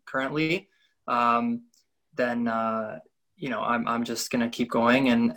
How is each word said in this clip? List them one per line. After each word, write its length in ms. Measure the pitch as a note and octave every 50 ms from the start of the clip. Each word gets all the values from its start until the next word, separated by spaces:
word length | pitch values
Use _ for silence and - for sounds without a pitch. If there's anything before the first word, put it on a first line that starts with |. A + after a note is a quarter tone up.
| -
currently, 640 | - - C3+ C3 C3+ D3 D3+ D#3+ D#3 E3+ G3 - _ _ _ _ _ _ _ -
um, 580 | - B2 A#2+ A#2+ A#2+ A#2 A#2+ A#2 A#2+ A#2 A#2+ - _ _ _ _ _ _ _ _ _ -
then, 340 | - B2 B2 A#2+ A#2 A#2 A#2
uh, 520 | A2+ A2+ A2+ A2+ A2 A2 A2 A2 - - - _ _ _ _ _ _
you 140 | - - C3
know, 100 | A#2 G#2+ G#2+
I'm, 240 | A2+ A#2+ A#2 A#2 -
I'm 160 | A#2 A#2 A#2+
just 260 | A#2 A#2 A#2 - -
gonna 180 | - A#2+ A#2 A#2+
keep 220 | - - B2 A#2
going. 380 | - A#2 A#2 A#2 B2 C3+ C#3 B2+
And, 260 | A#2+ A#2 A#2 A#2 A#2+